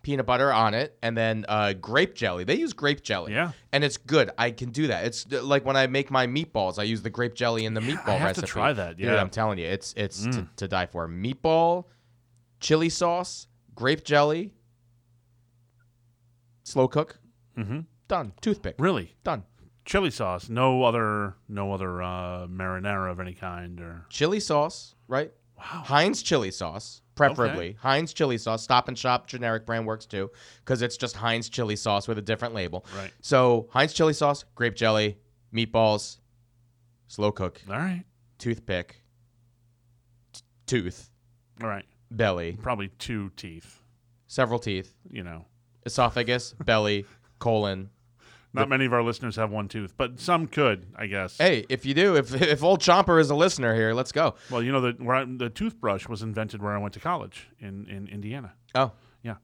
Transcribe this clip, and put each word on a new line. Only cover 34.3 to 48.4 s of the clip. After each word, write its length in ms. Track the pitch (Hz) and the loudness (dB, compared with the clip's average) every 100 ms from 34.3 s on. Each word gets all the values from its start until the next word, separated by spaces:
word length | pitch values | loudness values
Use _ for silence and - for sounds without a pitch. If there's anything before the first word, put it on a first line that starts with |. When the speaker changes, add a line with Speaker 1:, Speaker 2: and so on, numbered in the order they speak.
| 143 - - | 0 -8 -2
Speaker 1:
grape 180 | 120 | -2
jelly, 440 | 98 113 107 107 104 _ _ _ | 2 2 4 2 -4 _ _ _
meatballs, 640 | 110 113 117 110 107 - - _ _ _ _ _ _ _ _ _ | -4 0 4 4 2 -4 -14 _ _ _ _ _ _ _ _ _
slow 240 | - 104 | 0 0
cook, 280 | - 92 - 98 | 0 -6 -6 -8
Speaker 2:
All 80 | 104 | -4
right. 280 | 180 180 - _ _ _ | -4 -4 -10 _ _ _
Speaker 1:
toothpick, 640 | 117 113 - 90 87 - _ _ _ _ _ _ _ _ _ _ _ _ _ | -6 -4 -2 -4 -4 -16 _ _ _ _ _ _ _ _ _ _ _ _ _
t-, 80 | - _ _ - | -20 _ _ -2
tooth, 440 | 123 90 - - _ _ _ _ - | -2 -2 -10 -20 _ _ _ _ -10
Speaker 2:
All 60 | 113 | -8
right. 160 | 101 - _ _ | -8 -12 _ _
Speaker 1:
belly, 460 | 110 110 90 85 98 | 0 2 2 -4 -6
Speaker 2:
Probably 280 | 120 113 98 _ | -4 -4 -6 _
two 320 | - 110 98 - | -8 -6 -8 -12
teeth. 440 | 92 82 - - _ _ _ _ _ | -16 -16 -20 -20 _ _ _ _ _
Speaker 1:
several 320 | - 123 117 | 0 0 0
teeth, 360 | 113 95 95 _ - | -2 -4 -6 _ -16
Speaker 2:
You 140 | 120 | -14
know. 220 | 87 82 - _ _ _ 120 | -12 -14 -18 _ _ _ -6
Speaker 1:
esophagus, 680 | - 120 123 120 123 - - | 2 2 2 0 0 -2 -6
<laughs> 60 | |
belly, 400 | - 110 107 101 101 - _ _ | 2 4 4 0 -4 -20 _ _
colon. 520 | 120 110 104 95 98 _ _ _ - - | 0 2 0 -4 -8 _ _ _ -20 -20